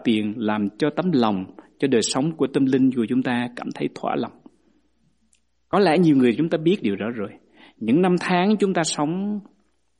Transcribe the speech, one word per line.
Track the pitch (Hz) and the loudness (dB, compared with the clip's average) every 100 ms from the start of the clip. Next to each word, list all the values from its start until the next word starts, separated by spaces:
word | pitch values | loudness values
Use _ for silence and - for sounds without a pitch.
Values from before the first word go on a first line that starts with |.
tiền | 127 107 107 117 | 0 0 -2 -4
làm | 107 107 101 - | -4 -2 -4 -2
cho | 147 | -4
tấm | 147 180 | -2 0
lòng, | 139 113 95 92 - - _ | 2 2 0 -6 -14 -20 _
cho | 139 | 0
đời | 120 | 0
sống | - 135 156 | 0 -2 -4
của | 160 131 | -2 -2
tâm | 143 131 | 0 2
linh | 131 131 123 | 2 2 0
của | 107 | -2
chúng | 123 | -2
ta | 127 120 123 - | -2 -4 -6 -10
cảm | - - | -12 -6
thấy | 143 - | -8 -6
thỏa | - - | -6 -4
lòng. | - - - _ _ _ _ _ _ _ _ _ _ _ _ | -6 -12 -20 _ _ _ _ _ _ _ _ _ _ _ _
Có | 185 | 2
lẽ | 185 156 | 4 4
nhiều | 165 139 | 4 6
người | 123 110 | 4 2
chúng | 165 | 0
ta | 165 | 0
biết | 160 202 | 0 0
điều | 107 98 | -2 -4
đó | 107 120 | -6 -8
rồi. | 98 - _ _ - - | -10 -12 _ _ -20 -8
Những | 110 147 | 0 2
năm | 185 180 | 4 2
tháng | - 180 190 214 | 0 0 2 2
chúng | 196 | 0
ta | 180 | 0
sống | 156 - 147 185 202 208 202 _ _ _ _ | -2 -2 -2 -2 -4 -8 -10 _ _ _ _